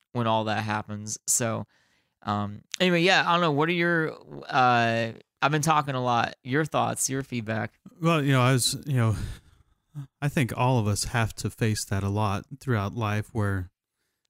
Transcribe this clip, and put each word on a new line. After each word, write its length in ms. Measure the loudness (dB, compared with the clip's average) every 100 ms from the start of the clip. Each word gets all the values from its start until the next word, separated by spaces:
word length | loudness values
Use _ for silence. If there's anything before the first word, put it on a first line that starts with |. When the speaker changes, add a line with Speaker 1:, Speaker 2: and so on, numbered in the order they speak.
| _
Speaker 1:
when 140 | -4 0
all 180 | 0
that 180 | 0 -2
happens. 540 | -2 -4 -6 -10 -10 -8 -2
So, 400 | -2 0 -4 -8 _ _ _ _ _
um, 400 | -4 -4 -4 -10 -10 0
anyway, 220 | 2 4
yeah, 200 | 4 4 4
I 60 |
don't 100 | 2
know. 100 | 2
What 160 | 2 2
are 40 |
your, 440 | 2 0 0 -2 -6 -16 -16 -4
uh, 600 | 2 4 4 2 0 -2 -8 -20 -2
I've 100 | 0
been 100 | 2
talking 320 | 2 2 0
a 80 | -2
lot. 320 | 0 2 0 -4
Your 220 | -2 0
thoughts, 440 | 0 0 0 0 -2
your 120 | -4
feedback. 520 | -6 -6 -4 -4 -6 _ -20 -4
Speaker 2:
Well, 220 | 0 2
you 100 | 2
know, 80 | 4
I 120 | 4
was, 240 | 4 0 -4 -2
you 100 | 0
know, 200 | 2 0 -4 -10 -16 _ _ _ _ -16 -14 -6
I 80 | -2
think 240 | 0 0 0
all 220 | 2 2
of 80 | 2
us 160 | 0
have 300 | -2 -2 -2 -4
to 140 | -8
face 340 | -2 -2 -2
that 180 | -2 -2
a 60 | -2
lot 380 | 0 0 -2 -8 -10
throughout 360 | -2 -2 -2 -4
life 320 | -2 -2 -4
where, 380 | -2 0 -2 -6 _ _ _ _ _